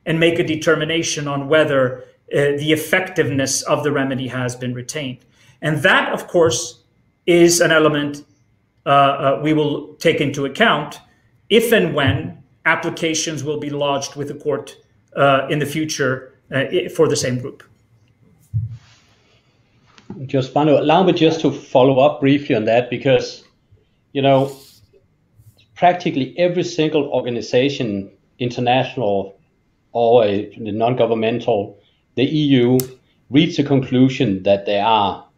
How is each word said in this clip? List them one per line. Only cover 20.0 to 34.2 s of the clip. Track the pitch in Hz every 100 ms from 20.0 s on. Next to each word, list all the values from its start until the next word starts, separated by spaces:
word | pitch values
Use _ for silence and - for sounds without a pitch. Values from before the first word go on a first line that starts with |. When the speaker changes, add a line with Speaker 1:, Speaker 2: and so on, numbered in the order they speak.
| - 175 131
Speaker 2:
Just, | 135 127
Manu, | 147 156 143
allow | 151 170
me | 180
just | 165 160 160
to | 143
follow | 135 - 131 135 135
up | 147 -
briefly | 135 143 143
on | 117 110
that, | 120 123
because, | 120 139 123 - - _ _ _ _ _ _ _
you | 139
know, | 135 135 139 - - _ _ _ _ _ _ _ _ _ _
practically | - 175 180 165 135 131 -
every | 180 175
single | - - 156 151 139
organization, | 127 123 117 107 123 139 139 120 101 95 _ _ _
international | 120 - 120 127 120 - 104 98 95 - _ _ _ _ _
or | 117 117 120
a, | 104 101 104 120
the | 107
non-governmental, | 107 113 123 113 113 110 120 - 104 104 - _ _ _
the | -
E | 139 151
U, | 147 131 120 127 127 - _ _ _
reached | 131 175 -
the |
conclusion | - 135 - 127 131 -